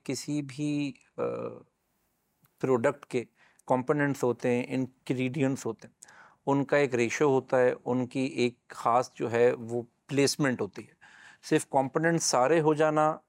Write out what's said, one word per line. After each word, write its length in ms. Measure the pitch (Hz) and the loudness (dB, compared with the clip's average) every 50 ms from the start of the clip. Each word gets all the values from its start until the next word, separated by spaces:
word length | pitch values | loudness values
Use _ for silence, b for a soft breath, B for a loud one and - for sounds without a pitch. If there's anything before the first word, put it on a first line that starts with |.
| - | -6
کسی 380 | - 135 - - - 147 147 | -8 -8 -8 -6 -6 -6 -6
بھی، 500 | 143 139 123 139 151 147 147 147 143 139 127 _ _ _ - | -6 -8 -8 -6 -6 -4 -4 -4 -4 -6 -8 _ _ _ -10
آ، 40 | - 120 120 120 120 117 117 117 120 - _ _ _ _ _ _ _ _ _ _ _ _ _ _ _ _ _ _ - | -8 -6 -6 -6 -8 -10 -10 -12 -14 -20 _ _ _ _ _ _ _ _ _ _ _ _ _ _ _ _ _ _ -6
product 440 | - 131 131 120 120 143 - - - | -2 0 0 2 2 0 -2 -2 -10
کے 180 | - - 123 110 _ b b b b b b b | -6 -6 -6 -6 _ b b b b b b b
components 560 | - 135 127 127 - 151 147 143 143 131 - 139 | -2 -2 -2 0 0 0 0 0 0 -2 0 -2
ہوتے 260 | 123 117 - - 127 | -2 -2 -2 -2 -2
ہیں، 140 | 120 120 127 | 0 -2 -2
ingredients 960 | - 131 131 131 123 _ _ - - 139 127 127 127 127 160 135 135 139 - - | -4 -4 -4 -4 -6 _ _ -6 -6 -4 -2 -2 -4 -2 -2 -2 -2 -2 -4 -6
ہوتے 220 | 113 110 _ - | -10 -10 _ -14
ہیں، 80 | - _ _ B B B B B B B B B | -20 _ _ B B B B B B B B B
ان 180 | 139 139 143 135 | -2 0 0 0
کا 140 | - 147 | 2 2
ایک 180 | 143 143 123 127 | 2 2 2 2
ریشو 300 | 117 117 113 - - 156 | 0 0 0 0 2 2
ہوتا 340 | 143 135 131 123 - 135 127 | 4 4 2 0 2 2 4
ہے، 140 | 127 127 127 - - | 4 4 2 -2 -4
ان 220 | - 123 127 123 | -4 -2 -2 -2
کی 120 | 120 - 135 | -4 -4 -4
ایک 480 | 131 135 - 123 120 123 120 _ _ | -4 -4 -2 0 0 0 -2 _ _
خاص 460 | - - - - 120 117 127 127 - _ | -20 -12 -4 0 2 2 2 0 -2 _
جو 180 | - 139 120 | -6 -4 -2
ہے 200 | 113 117 120 123 131 | 2 4 4 4 4
وہ 280 | 127 117 113 117 120 117 - _ _ _ | 0 -6 -6 -6 -6 -6 -8 _ _ _
placement 540 | - 139 135 139 127 - - 151 135 120 - | -4 0 2 2 2 2 0 0 0 0 -2
ہوتی 200 | 107 95 - - | -4 -8 -8 -14
ہے۔ 200 | 110 - _ _ B B B B B B B B - | -20 -20 _ _ B B B B B B B B -4
صرف 240 | - 156 151 - - | 0 0 0 0 0
components 540 | - 135 135 131 - 160 160 165 170 165 - | 0 0 0 0 0 0 2 2 2 2 0
سارے 360 | - - 127 127 139 160 170 | 2 2 2 4 4 4 4
ہو 120 | 151 156 156 | 4 2 2
جانا، 440 | 143 156 156 151 151 151 156 160 - _ | 4 2 2 4 2 2 2 0 -4 _